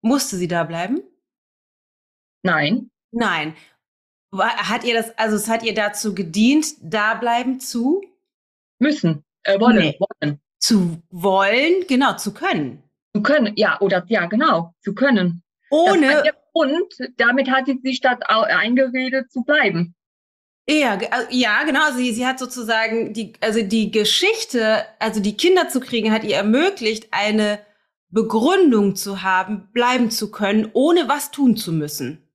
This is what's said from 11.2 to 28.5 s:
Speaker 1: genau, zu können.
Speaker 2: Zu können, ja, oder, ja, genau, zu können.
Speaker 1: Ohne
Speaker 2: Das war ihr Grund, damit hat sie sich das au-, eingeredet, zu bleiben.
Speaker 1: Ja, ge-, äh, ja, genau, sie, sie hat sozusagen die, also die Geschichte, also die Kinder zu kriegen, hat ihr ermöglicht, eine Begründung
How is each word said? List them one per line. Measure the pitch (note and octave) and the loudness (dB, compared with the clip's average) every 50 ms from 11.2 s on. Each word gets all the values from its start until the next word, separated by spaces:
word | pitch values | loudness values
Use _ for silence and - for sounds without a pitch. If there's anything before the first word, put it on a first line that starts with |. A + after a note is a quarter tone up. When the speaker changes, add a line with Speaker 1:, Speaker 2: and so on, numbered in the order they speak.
| E3+ G3+ F#3+ G3 G3 G3 A3 B3 C#4+ E4 F4+ G4 F4 | -2 2 2 2 2 2 2 2 2 2 2 0 0
Speaker 1:
genau, | - C4 B3 C#4 A3+ F#3+ | 0 0 2 2 0 0
zu | - - G#3 G3 | -2 -8 -8 -8
können. | - D4+ G4 E4+ F3 D3 B2+ A#2 - _ _ _ _ _ _ _ | -4 -4 -2 -2 -2 -4 -6 -8 -14 _ _ _ _ _ _ _
Speaker 2:
Zu | G#3 G#3+ | -2 2
können, | B3+ D4 D4+ A#3 G#3 G#3+ | 2 2 2 2 0 0
ja, | - G#3+ F3+ - - | 0 2 2 2 0
oder, | G3+ G3 G3 F#3 F#3 | 0 0 0 0 0
ja, | - A3+ G3 E3+ | 0 -2 -2 0
genau, | E3+ G3+ A3+ D#4 D#4+ A3+ E3+ E3+ - _ _ | 0 0 0 2 2 2 0 -2 -6 _ _
zu | _ G3+ G3+ | _ -8 -2
können. | - B3+ C#4 B3+ G3 F3+ F3 E3+ F3 _ _ _ _ _ _ | 0 2 2 4 4 2 0 -2 -4 _ _ _ _ _ _
Speaker 1:
Ohne | C#4 D#4 E4+ F#4 - E4+ C#4+ | 2 4 4 4 4 4 4
Speaker 2:
Das | C4 D4 | 4 4
war | D4+ - | 4 2
ihr | D4+ - _ _ _ _ | 0 -2 _ _ _ _
Grund, | E4 D4+ C4 C#4+ E4+ F#4+ - - - B3+ B3+ - | -2 0 0 0 -2 -2 -4 -6 -12 -12 -12 -4
damit | - A#3 A#3+ A#3+ C#4 C4 B3+ | 0 0 2 2 2 0 2
hat | C4 C4 C4 | 0 0 0
sie | C#4 C4 - - | 0 -4 -2 -4
sich | C4 B3+ - | -6 -4 0
das | - B3+ B3 A#3+ - | 0 0 0 0 -2
au-, | - A3 A3 A3 | 0 0 0 2
eingeredet, | - E3 F3+ G#3 A3+ B3 B3+ C4+ B3+ A#3+ C4 C4 C4 B3+ C4+ B3+ _ | 0 0 0 0 2 2 2 2 2 0 -4 -4 -2 -2 -4 -4 _
zu | _ B3+ A#3 | _ -6 -2
bleiben. | - D4 D4+ C4 G3+ E3+ E3 F3 E3+ - _ _ _ _ _ _ _ _ _ _ _ _ _ _ | 0 2 2 2 2 0 0 -4 -4 -6 _ _ _ _ _ _ _ _ _ _ _ _ _ _
Speaker 1:
Ja, | - D4+ D4+ C#4+ A#3+ G3+ | 0 0 2 2 0 0
ge-, | F#3 A3 - | -2 -4 -4
äh, | - B3+ A#3+ - | -4 -4 -4 -2
ja, | B3+ B3 A#3+ G#3+ G#3 A#3+ D4+ | 0 0 2 2 2 0 0
genau, | D#4 C4+ D4 D#4 D4+ B3+ | 0 0 2 0 0 0
sie, | B3 B3+ B3 G#3+ | -2 -2 -2 -2
sie | A3+ B3 | -2 -2
hat | B3+ C4 B3+ | -4 -4 -4
sozusagen | B3+ B3 - B3+ A3+ G#3+ A3+ A3 A3+ A3 A3 A#3 A3 - G#3+ | -8 -10 -10 -10 -4 -2 0 0 0 0 -2 -4 -4 -4 -6
die, | A#3 A3 - - _ | -8 -10 -10 -8 _
also | - A3 G#3 A#3 | -4 0 0 0
die | A3 F#3+ A3+ A3+ G#3+ F#3+ | 0 0 0 0 0 0
Geschichte, | - A3 G#3 G#3 - - F4 G4+ A4 A4 - - - A#3+ A3 G#3+ A3 G#3 - - - _ | 0 0 0 2 0 2 0 0 0 -2 -6 -4 -2 0 2 2 2 0 -2 -6 -8 _
also | - A3 - G#3+ | -6 -4 -2 -2
die | F#3+ G#3 G#3 | -2 -2 -2
Kinder | - - F4+ F#4+ F#4 E4+ F4 | 0 2 4 4 4 2 2
zu | - B3+ | -2 -6
kriegen, | B3 - B3+ A3+ G#3 A3 | -4 -2 -4 -2 0 2
hat | A3 A3+ A3 | 0 0 0
ihr | G#3 D3 | 0 -2
ermöglicht, | D3+ G3+ G#3+ A3 C4+ E4 G4 G4 - A#3 G#3+ A3+ A3 - _ | 0 2 2 2 4 2 0 0 -2 -4 -4 -4 -4 -8 _
eine | - F#3 G3+ G#3+ G#3+ G#3+ G#3+ G#3 G#3 G#3 - _ _ _ _ _ _ _ _ _ | -4 -2 -2 0 0 0 0 0 -2 -6 -8 _ _ _ _ _ _ _ _ _
Begründung | E3+ A3 A3+ A3 A3 A3 A3+ D#4 | -2 -2 0 0 0 2 2 4